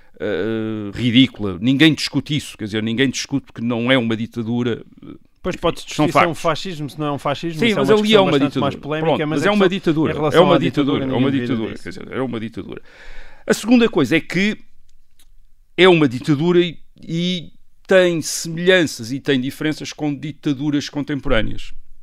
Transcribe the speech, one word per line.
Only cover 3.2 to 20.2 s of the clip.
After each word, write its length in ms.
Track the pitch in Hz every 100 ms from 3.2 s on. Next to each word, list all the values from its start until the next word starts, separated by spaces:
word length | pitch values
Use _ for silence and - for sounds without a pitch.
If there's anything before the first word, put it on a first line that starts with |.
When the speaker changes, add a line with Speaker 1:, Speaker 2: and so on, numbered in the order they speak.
| - 139 -
Speaker 1:
que 100 | -
não 280 | 117 117 120
é 60 | 135
uma 200 | 113 110
ditadura. 680 | 113 117 113 120 120 110 - - - - _ _
Speaker 2:
Pois 120 | 185
Speaker 1:
Enfim, 80 | -
Speaker 2:
pode-se 240 | 170 - -
Speaker 1:
são 180 | - 151
Speaker 2:
discutir 60 |
se 60 | 147
é 20 |
um 140 | 165
Speaker 1:
factos. 80 | -
Speaker 2:
fascismo, 480 | 165 151 190 151 147
se 100 | 151
não 60 | 147
é 60 |
um 60 | 143
fascismo, 400 | 147 135 170 160
Speaker 1:
Sim, 80 | 233
Speaker 2:
isso 100 | 190
Speaker 1:
mas 140 | 139
Speaker 2:
é 40 |
uma 60 | 214
Speaker 1:
ali 0 |
é 60 | 214
Speaker 2:
discussão 160 | 208
Speaker 1:
uma 80 | 190
Speaker 2:
bastante 180 | 143 139
Speaker 1:
ditadura. 120 | 135
Speaker 2:
mais 160 | 135 -
polémica, 300 | 143 156 160
Speaker 1:
Pronto, 220 | 147 151
Speaker 2:
mas 100 | 151
Speaker 1:
mas 20 |
Speaker 2:
a 40 | 180
Speaker 1:
é 40 |
uma 180 | 208 185
Speaker 2:
questão 100 | 190
Speaker 1:
ditadura. 340 | 180 151 143
Speaker 2:
em 40 | 147
relação 240 | 151 143
Speaker 1:
É 40 |
uma 100 | 185
Speaker 2:
à 40 | 170
Speaker 1:
ditadura, 420 | 131 147 139 135
Speaker 2:
ditadura, 20 |
Speaker 1:
é 40 | 135
Speaker 2:
ninguém 120 | 120
Speaker 1:
uma 120 | 139
Speaker 2:
duvida 160 | 139 123
Speaker 1:
ditadura, 260 | 117 101
Speaker 2:
disso. 100 | -
Speaker 1:
quer 60 | 92
dizer, 240 | - -
é 100 | 107
uma 160 | 131 117
ditadura. 440 | 110 101 - - - - - - - -
A 100 | -
segunda 340 | - 208 247 226
coisa 280 | 180 120 156
é 40 |
que 380 | - 185 202 214 - - - - - - - - - - _ -
é 120 | 185
uma 180 | 170 147
ditadura 540 | 123 160 139 170 175
e, 180 | 175 131 - -
e 500 | - 165 180 180 - - - - -
tem 340 | 190 180 165
semelhanças 880 | - - 165 165 180 185 143 - 113
e 80 | 135
tem 220 | - 135
diferenças 520 | 135 - 151 147 139
com 220 | - 151
ditaduras 720 | 135